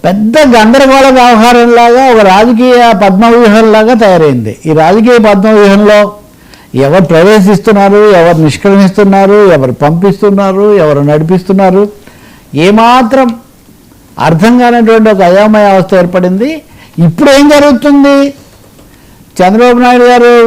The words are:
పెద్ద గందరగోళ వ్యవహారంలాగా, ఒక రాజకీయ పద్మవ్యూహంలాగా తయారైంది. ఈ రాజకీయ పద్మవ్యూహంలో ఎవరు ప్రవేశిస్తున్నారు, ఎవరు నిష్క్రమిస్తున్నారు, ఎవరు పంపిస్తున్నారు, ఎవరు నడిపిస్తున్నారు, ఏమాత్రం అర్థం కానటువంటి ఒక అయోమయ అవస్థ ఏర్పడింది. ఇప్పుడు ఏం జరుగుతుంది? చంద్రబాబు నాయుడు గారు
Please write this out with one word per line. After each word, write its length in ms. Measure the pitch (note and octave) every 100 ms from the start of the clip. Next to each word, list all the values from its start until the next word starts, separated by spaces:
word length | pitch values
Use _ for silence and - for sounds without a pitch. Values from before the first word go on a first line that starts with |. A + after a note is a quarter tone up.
పెద్ద 340 | E3+ G3 G#3+ D#4
గందరగోళ 680 | C#4+ A#3 G#3+ C4+ C4+ C4+ C4+
వ్యవహారంలాగా, 960 | C4 B3 A3+ A#3 A#3+ A#3+ A#3+ A#3 A#3+ C4+
ఒక 80 | A3+
రాజకీయ 720 | G3+ F#3+ A#3 A3+ B3+ B3 A#3 G#3
పద్మవ్యూహంలాగా 880 | G3 F#3 A#3 A#3 A#3 G#3+ A3+ G#3+ A3
తయారైంది. 640 | B3 G#3 F3 D3+ B2+ A2 - D#3
ఈ 60 |
రాజకీయ 460 | D#3 D#3 G3+ A3+ A#3+
పద్మవ్యూహంలో 960 | G#3+ G3+ G#3+ G#3+ G3+ G3+ G#3 G#3 G3+ - - _ - - -
ఎవరు 300 | B2 C#3 F3
ప్రవేశిస్తున్నారు, 1040 | E3 D#3+ F#3 G#3+ F#3+ G3+ A3 G3+ G3 G3+ G#3+
ఎవరు 320 | F#3 E3+ E3
నిష్క్రమిస్తున్నారు, 1080 | D#3 - G3+ G3 F#3+ F#3+ G3 G3 G3 G#3 G3+
ఎవరు 200 | D#3 C3
పంపిస్తున్నారు, 1000 | - D3 E3+ G3 G3 G#3+ G3 G3 F#3+ G#3
ఎవరు 260 | G3+ D#3 C#3+
నడిపిస్తున్నారు, 880 | C#3+ D3+ D#3+ F#3 F3+ F#3+ G3 F#3+ G#3 - - - - - -
ఏమాత్రం 800 | C3+ F3 G#3+ A3+ B3+ A#3 C4+ B3+ A3+ - _ _ - _ - _ -
అర్థం 400 | C#3 E3 G#3+ B3
కానటువంటి 520 | A#3+ A#3+ A3+ A3+ A3
ఒక 120 | G3
అయోమయ 420 | F3+ F#3+ G#3+ G#3+
అవస్థ 300 | G3+ F#3+ F3
ఏర్పడింది. 680 | F#3+ F3 F3+ F3+ F#3+ B3+ D#4 - - - -
ఇప్పుడు 320 | E3 - C#4+
ఏం 180 | C#4 C#4+
జరుగుతుంది? 840 | D4 C#4+ B3 D4 C#4+ C#4 C#4 C#4 C#4 - - - - - - - - - -
చంద్రబాబు 360 | F3+ G#3+ B3 A#3+
నాయుడు 260 | B3 B3
గారు 400 | B3 B3 A#3+ A#3+